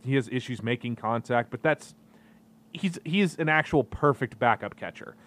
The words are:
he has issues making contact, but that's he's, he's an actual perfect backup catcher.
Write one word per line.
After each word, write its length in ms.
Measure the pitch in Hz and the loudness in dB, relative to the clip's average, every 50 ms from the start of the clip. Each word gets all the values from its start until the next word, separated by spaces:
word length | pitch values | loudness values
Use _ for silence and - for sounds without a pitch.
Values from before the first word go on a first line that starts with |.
| - | -4
he 100 | 127 135 | 0 0
has 140 | 139 123 110 | 0 0 0
issues 340 | - 127 120 - 123 104 104 | -4 -6 -6 -6 -8 -6 -4
making 320 | 113 123 120 - 120 120 | -4 -4 -2 -4 -6 -6
contact, 560 | - - 110 117 117 113 - 123 120 120 - | -4 -2 -2 -2 -2 -2 0 0 0 0 0
but 100 | - 117 | -4 -2
that's 360 | - 160 151 - - - - _ _ _ _ - _ _ - - _ _ _ _ _ _ - | 0 0 0 0 -4 -16 -20 _ _ _ _ -20 _ _ -20 -20 _ _ _ _ _ _ -12
he's, 260 | - - 190 170 - - | -4 -4 -4 -4 -4 -6
he's 320 | - 156 196 208 175 - | -2 0 2 2 2 2
an 120 | - 165 156 | 0 0 2
actual 360 | 156 156 151 - - 151 127 | 4 2 2 2 2 2 2
perfect 540 | - - - - 147 139 - 135 120 - 110 | 0 -2 2 4 4 4 4 0 -6 -4 0
backup 380 | 123 120 113 101 - 98 - | 2 2 2 2 0 -8 -10
catcher. 400 | - - 87 - - - - - - - | -10 -12 -12 -12 -12 -16 -18 -18 -18 -20